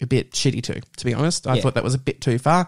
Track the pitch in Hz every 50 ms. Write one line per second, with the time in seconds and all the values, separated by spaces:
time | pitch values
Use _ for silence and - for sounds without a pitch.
0 | 135 123 135 127 - - - - - 139 - - - - - - - - _ -
1 | - - 113 110 143 165 175 - - 135 131 120 - 131 127 120 - 113 127 131
2 | 131 - - - - 139 117 117 - 156 165 180 180